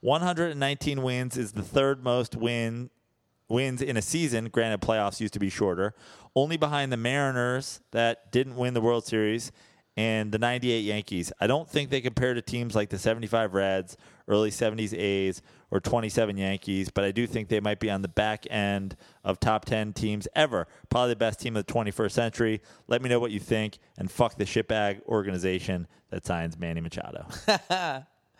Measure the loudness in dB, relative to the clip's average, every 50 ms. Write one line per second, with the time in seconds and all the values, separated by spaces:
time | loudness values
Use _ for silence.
0 | 4 4 2 4 4 0 2 2 0 0 0 0 0 0 0 -2 -2 -2 -2 0
1 | 0 0 0 0 -2 -4 -4 -4 -6 -4 -4 -6 -8 0 2 4 4 4 2 0
2 | 0 0 0 0 0 -2 -4 -2 -2 0 0 0 -2 -2 -4 -6 -10 -10 _ _
3 | _ _ _ _ _ _ _ _ _ _ 0 0 0 0 -2 -2 -2 0 0 -2
4 | -2 0 0 0 0 2 0 0 -2 0 0 0 0 2 0 -2 0 2 2 2
5 | 2 0 -2 -2 -4 -4 -2 -2 -2 -2 0 0 0 0 2 0 0 -2 -2 _
6 | -20 -20 -20 -20 -20 -2 _ 0 2 2 2 0 0 0 0 -2 0 0 -2 -2
7 | 0 0 0 2 0 0 2 0 0 0 0 -2 -4 -6 -12 -14 _ _ 0 2
8 | 2 2 2 0 _ 0 2 2 2 2 -2 -2 -2 0 0 2 2 4 2 2
9 | 0 0 0 2 2 2 0 -2 -4 -8 -14 _ -20 _ _ _ _ _ _ -2
10 | 0 0 2 0 0 0 2 4 4 4 2 2 2 2 2 2 2 0 -2 -2
11 | -2 -2 -2 -2 -2 -4 -2 _ 2 4 4 2 0 0 -2 -2 0 0 -2 -2
12 | -2 0 0 2 2 2 0 0 -4 -4 -4 -4 -4 0 0 0 0 0 -2 0
13 | 2 2 2 2 0 0 2 2 2 2 2 2 2 2 2 0 -2 -4 -12 -20
14 | -20 -20 -20 _ _ 2 2 4 4 2 0 0 0 0 0 0 -4 -4 -2 0
15 | 0 2 2 2 2 0 -2 -4 _ -20 -20 -20 _ _ -2 -2 0 2 0 0
16 | 0 0 2 2 2 2 0 -2 -2 -2 -2 -2 -2 -2 -2 -2 -2 -2 0 0
17 | 0 2 2 0 -2 -2 -2 -6 -2 0 0 0 2 0 -2 0 -2 -2 -2 -2
18 | -4 -2 0 0 0 0 0 -4 -6 -6 -2 0 0 0 0 -2 -2 -6 -10 -12
19 | -18 -20 _ _ _ -4 -2 0 2 2 2 0 0 -2 -2 -2 -2 -4 -4 -4
20 | -2 -2 -2 -2 -6 -4 _ 2 2 4 2 -2 -2 -2 -8 -20 -6 -2 0 2
21 | 2 2 2 2 0 0 0 -2 -6 -4 -2 -2 -4 -2 -2 -2 -2 -2 -2 0
22 | -2 0 2 0 0 0 0 0 0 0 0 -2 _ -12 -20 -20 _ 0 0 0
23 | 2 2 2 2 2 0 -2 -4 -2 0 0 0 0 -2 -4 -10 _ _ _ -8
24 | -8 -6 0 0 0 0 0 -4 -4 0 0 -2 0 2 0 2 2 0 -2 -4
25 | -4 0 0 0 0 0 -2 0 0 0 0 0 -2 -2 -4 -4 -4 -8 _ _
26 | _ _ -10 -10 -4 -4 -2 -2 -2 -4 -6 -6 -6 -6 -4 -4 -6 -6 -8 -10
27 | -10 -10 -12 -12 -14 -12 -14 -8 0 0 0 0 0 -2 -4 -2 -2 -4 -6 -6
28 | -10 _ _ _ _ _ _ _